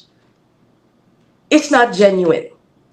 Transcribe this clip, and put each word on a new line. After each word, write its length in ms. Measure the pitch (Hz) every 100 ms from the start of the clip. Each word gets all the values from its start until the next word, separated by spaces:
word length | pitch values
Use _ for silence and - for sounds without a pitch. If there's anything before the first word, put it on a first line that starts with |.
| _ _ _ _ _ _ _ _ _ _ _ _ _ _ -
it's 160 | 294 -
not 240 | 269 233
genuine. 640 | 185 202 190 170 - - _ _ _ _